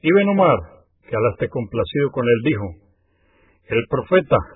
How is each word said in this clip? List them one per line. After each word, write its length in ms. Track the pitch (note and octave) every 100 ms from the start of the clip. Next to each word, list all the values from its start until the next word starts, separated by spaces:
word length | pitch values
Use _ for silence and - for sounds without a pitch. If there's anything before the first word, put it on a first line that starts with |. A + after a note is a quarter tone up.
Ibn 280 | D#3 F#3+ G3+
Omar, 300 | G3 F3+ A2+ - - _ _ _
que 60 | A2+
Alá 160 | A2+
esté 160 | - B2
complacido 640 | C3 A2+ A#2 G#2 C#3+ C#3
con 120 | C3
él, 160 | A#2+ A#2 B2+
dijo: 220 | A#2 G2+ E2 _ _ _ _ _ _ _ _ _
"El 160 | A2+ -
profeta, 480 | C3 A2 F#3 D3+ A2 -